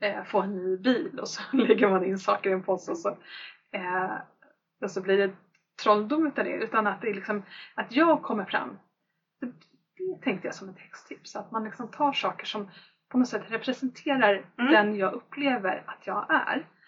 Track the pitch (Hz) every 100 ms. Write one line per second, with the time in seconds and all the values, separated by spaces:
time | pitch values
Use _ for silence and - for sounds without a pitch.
0 | 208 202 190 208 196 190 185 185 247 247
1 | - - - - - 269 220 202 202 190
2 | 185 190 202 202 196 190 190 180 - 165
3 | 202 - - - - - _ 202 185 185
4 | 185 - - _ _ _ _ - 202 190
5 | 190 196 196 190 _ _ _ - 220 208
6 | 214 302 302 233 202 180 220 226 214 190
7 | 226 196 - 208 - - - - 202 240
8 | 330 285 - 214 185 208 - 202 _ _
9 | _ _ _ - 247 - _ _ _ -
10 | 370 - 254 185 - - 190 185 - -
11 | - - - 208 208 226 214 - 226 -
12 | 285 269 196 185 - 214 196 - - _
13 | - 254 247 214 - 226 - 254 254 -
14 | 302 269 208 196 - - 254 320 214 208
15 | 185 220 - 285 285 233 190 - - -
16 | - 202 - 311 - 269 - _